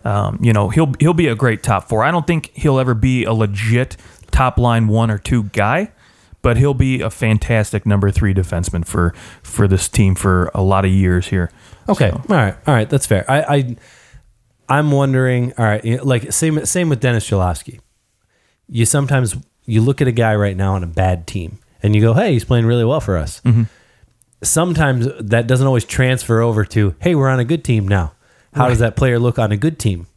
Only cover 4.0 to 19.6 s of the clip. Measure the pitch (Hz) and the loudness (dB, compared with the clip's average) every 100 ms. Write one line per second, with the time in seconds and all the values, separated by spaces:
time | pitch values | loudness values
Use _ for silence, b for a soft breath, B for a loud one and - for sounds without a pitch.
4 | B B - - 127 - 120 117 110 110 | B B -4 0 2 2 2 2 2 2
5 | 113 101 - 123 101 110 104 147 214 b | 0 -2 -2 -2 -2 -2 0 -2 -4 b
6 | b b b b 123 117 139 131 131 131 | b b b b 0 2 2 2 0 0
7 | 101 - 113 107 - 113 104 104 107 101 | -4 -4 0 0 2 0 0 -2 0 2
8 | 101 - 104 95 87 87 87 87 85 85 | 2 2 0 0 -2 -4 -4 -4 -4 -2
9 | 85 B B B - - 101 95 - 120 | -2 B B B -10 0 2 2 0 2
10 | 98 92 98 90 87 - 95 98 95 95 | 2 2 0 0 0 -2 0 2 2 2
11 | 92 90 - 95 85 B B B - 202 | 2 0 0 -4 -4 B B B -4 0
12 | 107 - - 180 104 - - 123 107 143 | 0 -2 0 0 0 -2 0 0 0 -2
13 | - 98 - 139 156 143 127 117 B B | 0 -2 0 -2 0 -2 -2 -8 B B
14 | B B B _ _ _ - 139 151 139 | B B B _ _ _ -2 0 2 2
15 | 139 131 127 123 120 - 110 107 113 123 | 2 2 0 0 -2 -2 0 0 -2 -2
16 | 139 123 - - 160 156 - 180 170 127 | -2 -2 -2 -2 -2 -2 -2 -2 -2 0
17 | 127 117 - 101 90 85 - - _ _ | 0 0 -2 -2 0 -4 -10 -20 _ _
18 | _ _ _ _ _ _ _ 117 113 143 | _ _ _ _ _ _ _ -2 0 0
19 | 135 135 120 - - _ | 0 0 0 -6 -14 _